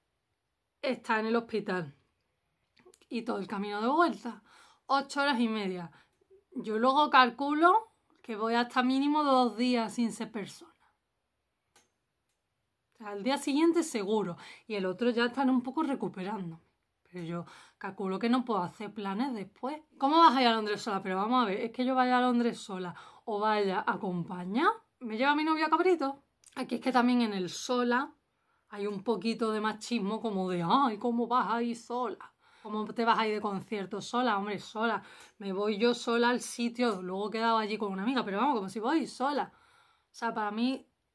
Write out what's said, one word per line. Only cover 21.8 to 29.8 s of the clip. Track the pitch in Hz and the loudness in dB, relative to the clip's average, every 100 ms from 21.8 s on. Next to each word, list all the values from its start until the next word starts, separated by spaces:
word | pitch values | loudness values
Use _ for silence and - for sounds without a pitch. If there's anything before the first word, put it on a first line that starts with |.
yo | 254 | 0
vaya | 254 254 247 | 2 2 4
a | |
Londres | 254 240 240 - | 4 2 0 -2
sola | - 185 180 170 - - - | -8 -8 -8 -10 -18 -16 -6
o | 208 | 0
vaya | 214 208 196 185 - | 2 2 2 0 -2
acompañada, | 196 196 180 165 180 180 220 359 453 _ - | -2 -2 -4 -4 -8 -4 2 2 0 _ -14
¿me | 240 214 | -8 0
lleva | 269 294 | 2 2
mi | |
novio | 311 320 320 | 2 0 2
a | |
Cabrito? | 330 359 349 277 269 _ _ - - | 4 4 4 2 -4 _ _ -16 -10
Aquí | 240 233 | -6 -2
es | |
que | 262 | 2
también | 254 240 247 | 4 4 4
en | 226 | 2
el | 196 180 | 0 -4
sola | - - 247 240 240 302 - _ _ _ _ _ | -6 -4 0 2 0 -2 -10 _ _ _ _ _
hay | 208 202 | -8 -6
un | 202 | -4
poquito | 202 208 226 226 226 | -2 0 0 0 -2
de | 214 | 0
machismo | 214 214 | -2 -4